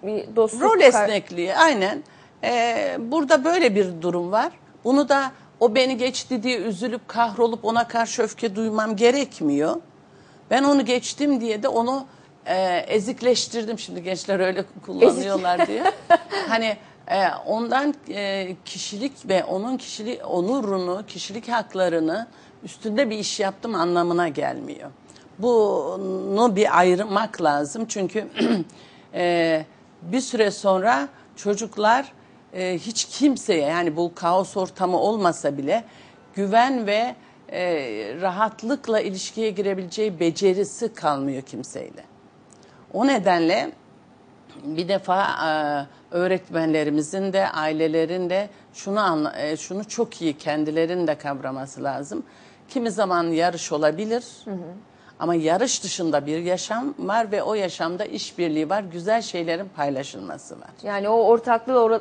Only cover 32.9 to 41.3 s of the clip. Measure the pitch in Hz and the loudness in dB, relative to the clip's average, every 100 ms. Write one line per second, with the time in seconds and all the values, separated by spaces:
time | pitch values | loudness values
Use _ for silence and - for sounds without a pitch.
32.9 | 226 - - 285 240 - 165 143 175 170 | -6 -6 2 2 2 2 2 2 2 0
33.9 | 151 175 - 175 185 190 202 185 - 185 | 0 -2 -2 2 2 2 -2 -4 -2 0
34.9 | 175 202 220 180 156 147 143 139 220 226 | 2 2 2 2 2 -2 -2 0 -2 -2
35.9 | - - - - 196 196 226 254 254 202 | -16 -20 -20 -12 -6 2 4 4 2 0
36.9 | 208 247 240 - - - 170 180 160 127 | 0 -2 -6 -18 -20 -12 -4 -2 -2 -2
37.9 | 107 104 151 190 180 220 - 226 269 - | -6 -8 -4 -4 0 -2 -2 -4 -4 0
38.9 | 214 196 185 - 220 220 196 196 190 180 | 0 0 -6 -8 -4 -4 -2 -2 -4 -6
39.9 | - 214 160 170 165 196 185 202 - 226 | -4 -4 0 0 2 2 2 -2 -4 -8
40.9 | - 156 139 139 | -2 -2 0 -2